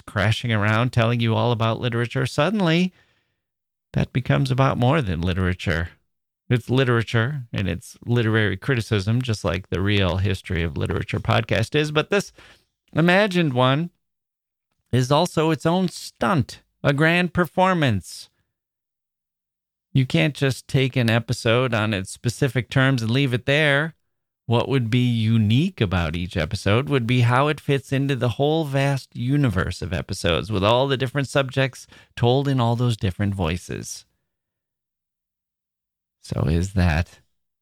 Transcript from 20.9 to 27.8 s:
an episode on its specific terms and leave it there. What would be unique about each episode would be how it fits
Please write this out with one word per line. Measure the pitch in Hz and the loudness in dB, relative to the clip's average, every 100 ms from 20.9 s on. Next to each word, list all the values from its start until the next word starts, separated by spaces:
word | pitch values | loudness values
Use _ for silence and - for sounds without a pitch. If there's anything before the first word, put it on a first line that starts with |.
| 135 | 0
an | 117 | 2
episode | 113 - 123 120 117 127 113 | 2 0 -2 2 2 2 0
on | 107 | 0
its | 101 95 | -2 -4
specific | - 120 - 143 127 110 | -6 -6 -2 -2 -2 -2
terms | - 131 135 | 2 2 2
and | 113 | 0
leave | 127 139 | 0 0
it | 120 - | -2 0
there. | 143 156 139 160 - _ _ _ _ - | 0 2 2 -2 -8 _ _ _ _ -2
What | 117 - | -2 0
would | 135 113 | 0 0
be | 123 123 | 0 2
unique | 117 110 113 104 120 185 - | 2 2 2 4 2 0 0
about | 101 90 82 85 | -2 0 -2 -4
each | 90 - | -4 -4
episode | 78 98 - 107 147 | -4 -2 0 0 2
would | 139 113 | 0 2
be | 127 | 2
how | 120 123 147 | 4 4 2
it | 151 | 0
fits | - 139 | -2 -2